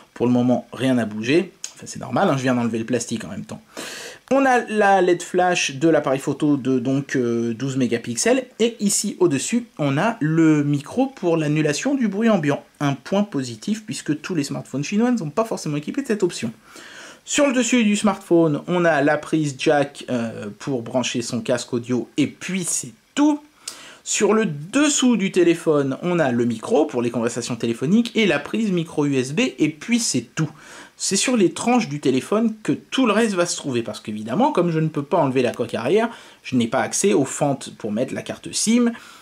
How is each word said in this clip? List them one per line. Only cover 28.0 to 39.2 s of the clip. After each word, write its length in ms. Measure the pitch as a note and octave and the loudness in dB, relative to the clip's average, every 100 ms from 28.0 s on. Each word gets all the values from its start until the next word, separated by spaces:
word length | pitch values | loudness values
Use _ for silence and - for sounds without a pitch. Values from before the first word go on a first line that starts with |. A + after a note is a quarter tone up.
| A#3 G#3+ | 2 2
et 100 | G#3 | 2
la 140 | D3 | 2
prise 320 | - G#3+ A3 | -2 -4 0
micro 320 | F3+ E3 - | -2 -2 -2
U 100 | D3 | 0
S 200 | C3+ B2+ | 0 0
B, 60 | D#3 B3+ - | 0 -2 0
et 100 | D#3 | -2
puis 320 | - - A#3 | -2 -2 0
c'est 340 | - C3 A#2 | 0 -2 -4
tout. 160 | - D#3 - - - - - | -4 -6 -6 -20 -20 -20 -10
C'est 180 | - | -4
sur 220 | - - B3 | -2 0 4
les 160 | E3+ | 2
tranches 360 | - A#3 B3 D#3 | 2 2 2 2
du 120 | D3 | -2
téléphone 540 | C#3+ B2+ - G#3 A3+ A3 | 0 0 0 0 0 -2
que 80 | - | -4
tout 340 | C#3 - - B3 | -4 -2 0 2
le 60 | |
reste 220 | G3+ A#3 | 4 2
va 120 | F#3 E3+ | 0 -2
se 100 | - | -2
trouver, 260 | D3 A#2+ | -4 -4
parce 180 | A2 G#2+ | -4 -8
qu'évidemment, 500 | - G#2+ A2 C3+ D4 | -8 -8 -4 0 2
comme 220 | D4 F3 | 2 0
je 80 | D#3+ | 0
ne 80 | D#3+ | 0
peux 160 | D3+ | -2
pas 140 | C#3+ F3+ | -2 0
enlever 240 | C#3 B2+ | 2 2
la 100 | B2 | 0
coque 220 | - A2+ | -2 -4
arrière, 340 | A2 B2 G3+ A#3 - - - | -4 0 2 0 -4 -20 -20
je 140 | - B2+ | -2 0
n'ai 100 | A#2 | 2
pas 140 | C3 | 0
accès 320 | A2 - G3+ | 0 0 2
aux 120 | G3+ | 2
fentes 460 | C3+ - - C3+ - - | 0 -2 -2 -2 -8 -10
pour 140 | A2+ | -6
mettre 220 | G#2+ C3 | -4 -4
la 80 | - | -6
carte 300 | - A2 - | -8 -10 -8
sim 380 | G#2+ - A#3 A#3+ A#3 - - | -4 2 2 2 -2 -10 -20